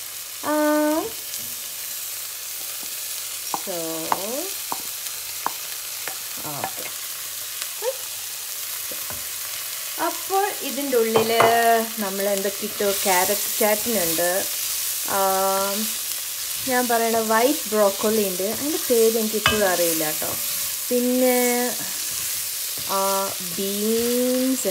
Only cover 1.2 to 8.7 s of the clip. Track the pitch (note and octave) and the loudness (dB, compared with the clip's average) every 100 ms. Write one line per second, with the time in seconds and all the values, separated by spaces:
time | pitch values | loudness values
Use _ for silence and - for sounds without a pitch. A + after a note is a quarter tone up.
1.2 | - - - - - - - - - - | -8 -8 -8 -8 -10 -10 -8 -8 -8 -8
2.2 | - - - - - - - - - - | -10 -10 -10 -10 -8 -8 -8 -8 -6 -8
3.2 | - - - - - F3 E3 E3 E3 E3+ | -8 -8 -6 -6 -4 -6 -4 -4 -2 -2
4.2 | G3 C4 F#4+ - - - - - - - | -2 -4 -4 -6 -6 -6 -6 -8 -8 -8
5.2 | - - - - - - - - - - | -8 -8 -8 -8 -8 -8 -8 -8 -8 -8
6.2 | - - D3+ C#3+ - - - - - - | -10 -8 -8 -6 -6 -6 -8 -8 -10 -10
7.2 | - - - - - - A#4 C5 - - | -10 -10 -10 -8 -8 -4 -4 -4 -8 -8
8.2 | - - - - - | -8 -8 -8 -8 -8